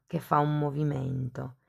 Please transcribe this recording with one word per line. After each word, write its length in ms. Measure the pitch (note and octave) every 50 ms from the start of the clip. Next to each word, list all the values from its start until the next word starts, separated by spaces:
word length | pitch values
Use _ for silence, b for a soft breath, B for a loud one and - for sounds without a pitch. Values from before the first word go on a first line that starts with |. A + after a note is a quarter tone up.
| _
che 140 | - - E3
fa 180 | - - D#3+ D3+
un 220 | D3 D3 D3+ D3+
movimento, 960 | D3 D3 C#3 D3 D3+ D3 C#3+ C3+ B2+ C3 C3 C3 C3 B2 - - C3 C3 - _ _